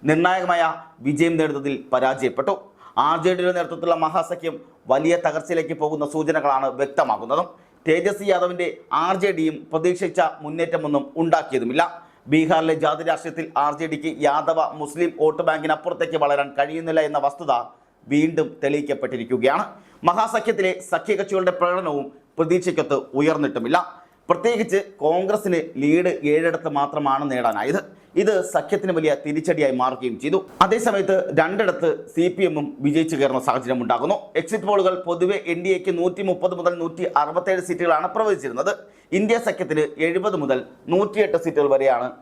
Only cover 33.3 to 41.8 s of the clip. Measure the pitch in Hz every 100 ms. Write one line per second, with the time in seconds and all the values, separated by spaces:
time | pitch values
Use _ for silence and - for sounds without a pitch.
33.3 | 127 127 123 120 127 113 120 139 - -
34.3 | 156 165 214 185 202 190 185 185 170 180
35.3 | 196 - 170 180 180 190 170 175 180 196
36.3 | 180 180 180 175 175 170 170 180 147 147
37.3 | 165 175 190 180 175 175 156 156 214 220
38.3 | 190 131 117 165 - - _ _ 180 208
39.3 | 226 226 - 180 156 147 147 160 175 196
40.3 | 185 139 127 - - - 175 202 202 202
41.3 | 170 165 151 143 135